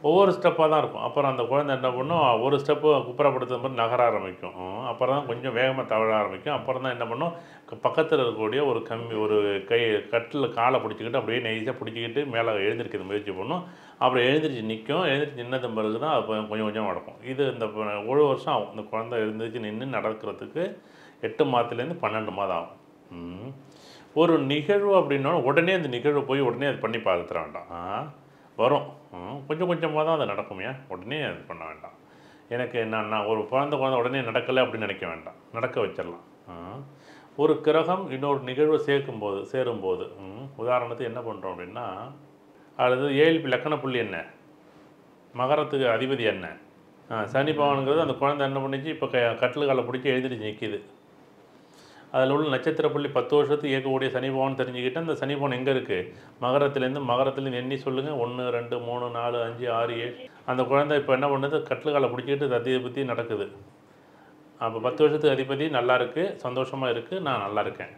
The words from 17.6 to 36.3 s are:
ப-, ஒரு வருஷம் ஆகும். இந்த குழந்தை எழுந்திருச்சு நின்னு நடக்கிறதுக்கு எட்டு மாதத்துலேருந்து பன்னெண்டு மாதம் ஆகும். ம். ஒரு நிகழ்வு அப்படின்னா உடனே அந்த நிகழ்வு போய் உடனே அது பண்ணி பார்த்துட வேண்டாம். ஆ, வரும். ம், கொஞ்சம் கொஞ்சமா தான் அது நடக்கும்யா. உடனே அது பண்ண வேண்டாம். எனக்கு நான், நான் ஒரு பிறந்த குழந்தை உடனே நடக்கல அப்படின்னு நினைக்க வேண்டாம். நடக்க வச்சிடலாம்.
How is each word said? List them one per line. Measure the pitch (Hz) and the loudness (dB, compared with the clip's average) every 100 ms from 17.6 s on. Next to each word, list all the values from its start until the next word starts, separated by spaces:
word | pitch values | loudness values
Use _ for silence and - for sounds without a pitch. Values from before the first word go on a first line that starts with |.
| 110 | -4
ப-, | 107 107 104 107 | -4 -4 -4 0
ஒரு | 139 147 | 4 4
வருஷம் | 131 - | 4 0
ஆகும். | 135 101 | -2 -2
இந்த | 107 | -8
குழந்தை | 107 110 113 120 | -6 -6 -2 -2
எழுந்திருச்சு | 110 110 113 117 | -2 -2 -6 -6
நின்னு | 107 107 131 | -6 -6 -4
நடக்கிறதுக்கு | 117 104 107 104 95 95 156 185 208 - - - - | -2 -2 -4 -8 -10 -8 -6 -6 -6 -20 -20 -20 -8
எட்டு | 113 - 143 | -8 0 2
மாதத்துலேருந்து | 123 117 117 135 175 | 2 2 -2 -4 -2
பன்னெண்டு | 110 110 107 | -2 -2 -4
மாதம் | 92 98 85 | -2 -2 -2
ஆகும். | 85 - - - - | -4 -14 -20 -20 -18
ம். | 87 87 90 120 139 - - - - - | -12 -12 -10 -12 -14 -20 -20 -20 -20 -6
ஒரு | - 165 160 | 4 6 6
நிகழ்வு | 135 147 147 202 202 196 | 4 0 2 2 6 4
அப்படின்னா | 147 139 139 | 6 2 2
உடனே | 170 127 143 170 | 2 4 4 4
அந்த | 190 151 | 2 0
நிகழ்வு | 120 143 143 | 0 2 2
போய் | 131 139 | 2 2
உடனே | 127 117 143 | 2 2 -2
அது | 120 | 0
பண்ணி | 107 113 | -2 -2
பார்த்துட | 107 90 85 | 0 0 0
வேண்டாம். | 85 78 82 85 | -6 -6 -10 -12
ஆ, | 87 90 104 151 - - - - - | -10 -6 -6 -8 -14 -20 -20 -20 0
வரும். | 117 143 - - - | 2 2 0 -14 -18
ம், | 90 90 143 139 | -12 -10 -10 -6
கொஞ்சம் | 156 180 | -2 0
கொஞ்சமா | 175 160 151 156 | 0 0 0 2
தான் | 160 | 2
அது | 117 | 0
நடக்கும்யா. | 101 - 95 104 135 - | -2 -6 -8 -8 -10 -12
உடனே | 92 101 151 | -12 -8 -6
அது | 131 | -6
பண்ண | 85 - 85 80 | -8 -12 -12 -12
வேண்டாம். | 78 - - - - - - - | -14 -18 -20 -20 -20 -20 -20 -8
எனக்கு | 120 123 120 110 | -6 -2 -2 0
நான், | 110 107 | -2 0
நான் | 110 104 | -2 0
ஒரு | 110 | 0
பிறந்த | 104 127 147 147 | 0 0 0 0
குழந்தை | 135 131 | 2 2
உடனே | 120 135 | 0 0
நடக்கல | 120 120 117 131 123 | 0 -2 0 2 2
அப்படின்னு | 113 | 0
நினைக்க | 104 95 90 | -4 -4 -6
வேண்டாம். | 82 80 - - | -8 -12 -18 -12
நடக்க | 117 113 - | -4 -2 0
வச்சிடலாம். | 101 87 87 85 - | -2 -2 -10 -10 -16